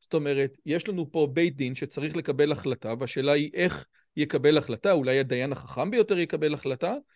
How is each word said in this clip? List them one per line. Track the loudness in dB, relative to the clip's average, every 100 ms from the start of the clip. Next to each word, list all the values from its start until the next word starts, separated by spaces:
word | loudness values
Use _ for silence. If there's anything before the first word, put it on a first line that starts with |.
זאת | -4
אומרת, | -2 0 0 0 -2 -4
יש | -4 -2
לנו | -6 -4
פה | 0 0
בית | 2 0 0
דין | -4 -4
שצריך | -8 -6 -6 -4
לקבל | -4 2 2
החלטה, | 2 -4 -6 -6 -6
והשאלה | -6 -2 2
היא | 2 0
איך | 0 0 -2 -12 _ _ -4
יקבל | -2 2 6 4
החלטה, | 2 -2 2
אולי | 2 4 2
הדיין | 2 -2 -2
החכם | -6 -8 -4 -2
ביותר | 2 2 2
יקבל | 0 0 -2
החלטה, | -2 -4 -2 -2 -4 -8